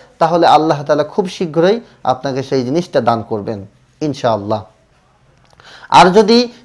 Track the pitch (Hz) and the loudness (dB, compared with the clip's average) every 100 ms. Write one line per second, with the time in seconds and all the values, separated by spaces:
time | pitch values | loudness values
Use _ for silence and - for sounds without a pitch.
0 | - _ 160 175 156 151 160 143 143 147 | -20 _ 0 2 4 4 2 -2 0 -2
1 | 147 - 185 - 175 156 180 233 - _ | 0 -4 -6 -6 -4 0 0 0 -6 _
2 | - 127 139 131 135 135 123 160 175 - | -4 -4 -4 -6 -4 -4 -2 -4 -2 -2
3 | 117 113 107 110 98 101 98 _ _ _ | 0 -2 -4 -8 -8 -10 -14 _ _ _
4 | 151 139 123 107 101 107 - _ _ _ | -8 -4 -2 -2 -4 -8 -8 _ _ _
5 | _ _ _ _ _ - - - - 156 | _ _ _ _ _ -20 -20 -20 2 4
6 | 180 196 208 233 240 - | 6 4 4 2 0 -8